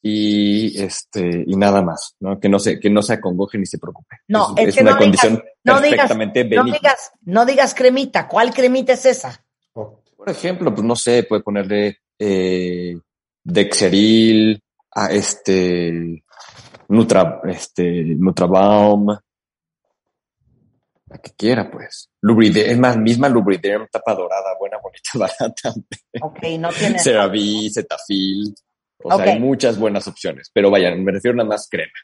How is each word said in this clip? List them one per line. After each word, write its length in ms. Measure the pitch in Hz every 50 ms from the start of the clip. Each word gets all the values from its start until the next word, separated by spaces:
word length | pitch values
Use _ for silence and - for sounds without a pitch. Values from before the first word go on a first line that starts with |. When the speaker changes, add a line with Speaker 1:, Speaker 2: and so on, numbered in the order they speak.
Speaker 1:
y, 800 | _ 107 107 107 107 104 104 104 104 101 101 104 110 107 - 98
este, 600 | 98 95 - - - _ - 107 90 87 87 87 - -
y 80 | 95
nada 260 | 95 101 101 98 101 95
más, 320 | 87 80 - - - _ _
¿no? 180 | 101 95 98 98
Que 100 | - 101
no 120 | 98 101
se, 180 | 101 110 - -
que 100 | - 104
no 120 | 104 104 104
se 120 | - 117
acongoje 440 | 107 - 95 90 90 98 98 - 107
ni 80 | 95
se 120 | 90 - 82
preocupe. 400 | - 82 80 - _ _ - - _ _
Speaker 2:
No, 260 | 202 214 202 - -
Speaker 1:
Es, 60 | - 220
Speaker 2:
es 60 | -
Speaker 1:
es 60 | 196
Speaker 2:
que 60 | 214 214
Speaker 1:
una 100 | - 214
Speaker 2:
no 60 | 208
Speaker 1:
condición 340 | 214 208 190 185 247 220 226
Speaker 2:
digas, 140 | 226 - - - _ _
no 100 | 240 269 277
digas, 100 | 277 294
Speaker 1:
perfectamente 540 | 294 - 285 240 - 220 220 202 208 208 -
Speaker 2:
no 40 | 226
Speaker 1:
benigna. 280 | 202 220 254 247 - -
Speaker 2:
digas, 320 | - 294 269 254 - - _ _ _
no 220 | 185 180 220 240
digas 300 | 240 277 262 277 233 -
cremita. 540 | - 254 254 254 269 277 - - 185 160 -
¿Cuál 260 | - 208 233 247 247
cremita 380 | - 262 254 254 262 254 254 254
es 140 | 247 -
esa? 380 | 262 240 - - - 120 - _ _ _ _ _ _ _
Speaker 1:
Por 580 | 117 107 - - _ _ _ _ _ - -
ejemplo, 420 | 165 - - 170 180 180 175 - 104
pues 140 | 101 101
no 80 | 117 117
sé, 300 | 117 - 123 120 123 113
puede 180 | - 110 104 -
ponerle, 560 | - 101 101 98 95 104 104 104 104 98 _ _ _ _ _
eh, 760 | 107 104 98 95 92 92 92 90 90 90 87 87 90 87 87 85 _ _ _ _ _ _ _ _ _
Dexeril, 1200 | - 87 107 98 - - 95 101 92 87 98 104 107 110 113 113 113 110 110 110 110 107 104 _ _ _ _ _ _ _
a 160 | - 107 90
este, 1120 | 80 101 95 - - - _ - 95 92 90 90 87 87 87 85 82 85 85 85 82 80 _ _ _ - - - - - - - _ - _ _
Nutra-, 520 | 101 110 113 - 98 92 90 80 - - - 92
este, 360 | 92 - - - _ - 90 87 87 87 80 82 82
Nutrabaum, 920 | 73 90 92 87 - 90 87 92 92 98 101 104 104 104 104 104 104 101 101 104 104 _ _ _ _ _ _ _ _ _ _ _ _ _ _ _ _ _ _ _ _ _ _ _ _ _ _ _ _ _ _ _ _ _ _ _ _ _ -
la 100 | - -
que 140 | - - _
quiera, 340 | _ 101 110 127 117 98 -
pues. 400 | - - - - - - - _ _ _
Lubride-, 460 | - 104 113 107 113 107 - 107 104 113
es 100 | 120 120
más, 180 | 127 127 123
misma 320 | 113 110 110 120 117 135 143
Lubriderm, 580 | 127 117 98 98 95 87 - 98 101 107 110 -
tapa 240 | _ 113 - - 107
dorada, 420 | 92 90 87 92 98 95 95 95 95
buena, 200 | 98 95 - 107 101
bonita, 280 | 98 _ - _ -
<laughs> 40 | -
barata. 580 | - 98 92 - - - 110 117 - - 120 110 113 - _ - - _ _ _ -
Speaker 2:
Ok, 180 | 151 156 151 - - 160 165 165
no 120 | 165 170
tiene 280 | 165 - 208 208 233 175
Speaker 1:
CeraVe, 720 | - 139 120 107 101 98 92 107 104 104 104 107 107 107 104
Cetaphil. 840 | 113 104 - - - - - 101 98 95 95 95 98 104 107 101 _ _ _ _ _ _ _ _ _ -
O 40 | -
sea, 60 | -
Speaker 2:
Ok. 60 | 196 - 214 185
Speaker 1:
hay 40 | -
muchas 400 | 120 131 139 - - 123 113 98
buenas 300 | 110 107 104 98 - -
opciones, 420 | 80 - - 90 76 67 - - _
pero 180 | - 101 98
vaya, 240 | 98 98 92 87 87
me 160 | 87 95 98 98
refiero 240 | 98 - 120 123
nada 120 | 120 113 107
más 200 | 107 104 - -
crema. 220 | - 107 80 - _ -